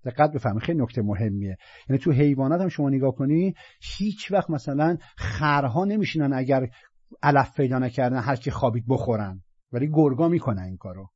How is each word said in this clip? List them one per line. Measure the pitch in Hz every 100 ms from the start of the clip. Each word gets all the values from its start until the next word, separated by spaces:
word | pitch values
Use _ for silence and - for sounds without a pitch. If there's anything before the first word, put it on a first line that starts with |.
دقت | 131 117 151
بفرمایید، | 147 113 104
خیلی | - 165
نکته | 120 -
مهمیه. | 104 98 110 101 98 92 - - -
یعنی | 135
تو | 170
حیوانات | 135 147 135 135 170
هم | 185
شما | 156 143
نگاه | 135 131
کنی، | 120 135 160 190 170 - _
هیچ | - - 208 208 -
وقت | 190 175
مثلاً | 151 - 139 160 175 - -
خرها | - - 151 143 135 135
نمیشینن | 196 214 185 160 139
اگر | 131 131 135 127 - _ _ _ -
علف | 143 143 123
پیدا | - 131 127
نکردن | 127 120 123 127
هر | 117
کی | 131 143
خوابید | - 127 117 117
بخورن، | 127 123 110 101 95 - _ _
ولی | 120 147
گرگا | 156 147 127 165
می‌کنن | 170 127 98
این | 92 92
کارو. | 98 92 95